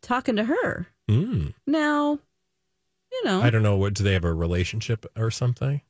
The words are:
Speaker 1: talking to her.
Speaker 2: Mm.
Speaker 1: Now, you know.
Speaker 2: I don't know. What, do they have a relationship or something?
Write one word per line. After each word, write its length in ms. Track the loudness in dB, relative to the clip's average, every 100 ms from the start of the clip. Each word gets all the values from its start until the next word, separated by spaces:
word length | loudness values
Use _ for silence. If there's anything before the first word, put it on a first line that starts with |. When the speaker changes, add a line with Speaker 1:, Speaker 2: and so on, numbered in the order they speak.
Speaker 1:
talking 340 | -2 -2 0 -2
to 80 |
her. 440 | 0 0 -2 -4 -10 _ 0
Speaker 2:
Mm. 460 | 2 2 -2 -4 -6 -2
Speaker 1:
Now, 520 | 0 2 2 0 -2 _ _ _ _ _ _ _ _ _
you 120 | -4
know. 160 | 0 2
Speaker 2:
I 80 | 2
don't 120 | 4
know. 140 | 2 2
What, 180 | 0
do 80 | 0
they 80 | 2
have 120 | 2
a 80 | 0
relationship 720 | -2 0 0 -2 -4 -4 -6 -6 -4
or 140 | -4
something? 500 | -2 -4 -2 -2 -4 _